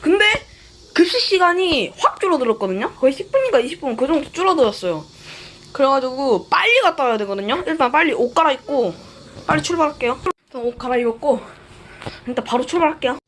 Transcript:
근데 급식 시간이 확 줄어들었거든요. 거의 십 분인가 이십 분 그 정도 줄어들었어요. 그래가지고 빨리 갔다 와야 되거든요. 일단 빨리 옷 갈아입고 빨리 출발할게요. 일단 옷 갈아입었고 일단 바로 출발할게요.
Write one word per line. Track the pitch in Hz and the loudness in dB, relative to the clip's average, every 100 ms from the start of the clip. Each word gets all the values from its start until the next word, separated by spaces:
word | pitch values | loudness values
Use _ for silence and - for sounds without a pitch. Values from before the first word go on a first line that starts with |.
근데 | 302 392 415 453 - - - - - | 2 4 4 2 -6 -20 -20 -20 -8
급식 | - 349 494 | 2 2 2
시간이 | - 381 359 349 370 294 208 - | 0 2 2 2 2 0 -2 0
확 | - - | 0 0
줄어들었거든요. | 392 320 247 220 196 190 240 - | 0 0 2 -2 -2 -4 -4 0
거의 | 262 | 0
십 | 277 - | 0 -2
분인가 | 539 523 320 | 0 2 2
이십 | 240 330 | 0 -4
분 | 285 226 | -6 -2
그 | 262 | 0
정도 | 320 277 | 0 -2
줄어들었어요. | - 370 339 233 202 185 160 147 - - - - - - | -2 0 4 2 2 -6 -6 -8 -20 -20 -20 -20 -20 -18
그래가지고 | - 269 269 254 254 277 202 - | 0 2 2 0 -4 0 0 0
빨리 | - 392 480 | 0 4 4
갔다 | 415 330 262 | 2 0 0
와야 | 220 | 0
되거든요. | 202 196 202 285 370 | -2 -6 -4 -4 -4
일단 | 320 254 | 0 0
빨리 | 294 330 | 2 0
옷 | 254 240 | 0 0
갈아입고 | - 320 269 - 285 214 170 - - - - - | 2 2 0 -2 -2 -2 -4 -16 -20 -20 -18 -2
빨리 | - | -2
출발할게요. | - 349 302 294 240 262 - - _ | 0 0 0 0 -4 -4 -6 -8 _
일단 | 262 | -6
옷 | 240 233 | -6 -6
갈아입었고 | 247 247 240 226 294 214 - - - - - - - - - | -4 0 0 -2 0 0 -2 -20 -20 -20 -20 -14 -14 -12 -8
일단 | 247 220 | -6 -2
바로 | 240 254 | -4 -2
출발할게요. | 339 330 330 262 254 | 0 0 0 -4 -4